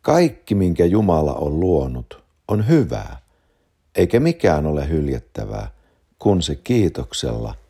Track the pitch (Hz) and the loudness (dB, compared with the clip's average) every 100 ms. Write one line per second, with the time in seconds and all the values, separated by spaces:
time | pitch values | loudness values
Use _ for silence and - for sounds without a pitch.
0 | - 160 165 - - 101 90 85 87 104 | 2 2 2 -2 -2 0 2 2 4 4
1 | 101 80 76 64 73 76 92 80 65 62 | 4 2 0 -2 -4 0 2 0 0 -6
2 | 60 - _ _ - 107 107 160 107 104 | -12 -20 _ _ -4 -2 2 2 2 -6
3 | 95 - _ _ _ _ _ _ _ - | -10 -16 _ _ _ _ _ _ _ -2
4 | 90 117 160 160 98 76 76 73 71 78 | 2 2 2 2 0 2 0 -2 -2 -2
5 | 73 64 - - 107 - - _ _ _ | -2 -4 -8 -12 -10 -10 -12 _ _ _
6 | _ _ 104 92 82 - - 123 90 71 | _ _ 0 0 -2 -6 -2 0 0 -2
7 | 65 - - 113 110 - | -10 -8 -6 -6 -8 -12